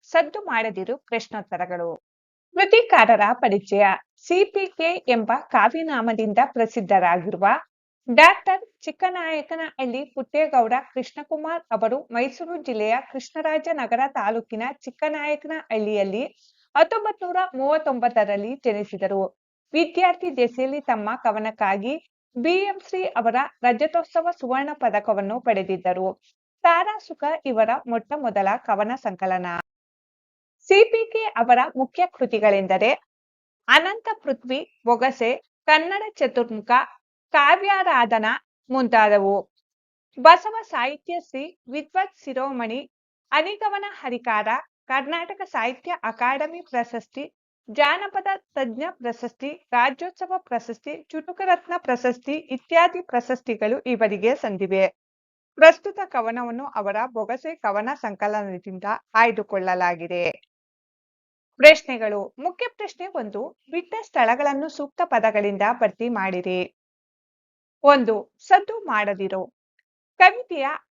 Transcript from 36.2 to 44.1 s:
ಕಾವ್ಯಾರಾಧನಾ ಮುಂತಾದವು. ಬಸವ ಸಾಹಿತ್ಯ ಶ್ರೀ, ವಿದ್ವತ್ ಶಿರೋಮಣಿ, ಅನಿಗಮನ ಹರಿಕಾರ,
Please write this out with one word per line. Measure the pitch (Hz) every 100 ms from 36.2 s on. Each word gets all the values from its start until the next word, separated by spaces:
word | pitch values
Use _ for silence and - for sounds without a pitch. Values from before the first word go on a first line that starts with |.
| 262 247 233 214 202 240 - - _ _ _
ಕಾವ್ಯಾರಾಧನಾ | 311 285 370 392 392 370 269 233 226 214 262 - _ -
ಮುಂತಾದವು. | 262 233 233 214 208 196 202 - _ _ _ _ _ _ -
ಬಸವ | 311 359 440 453 440
ಸಾಹಿತ್ಯ | 285 254 294 - 349
ಶ್ರೀ, | - 262 311 - -
ವಿದ್ವತ್ | 285 294 381 381 -
ಶಿರೋಮಣಿ, | 285 254 269 254 226 247 - _ _ _ _
ಅನಿಗಮನ | 294 330 415 427 403 403
ಹರಿಕಾರ, | 392 269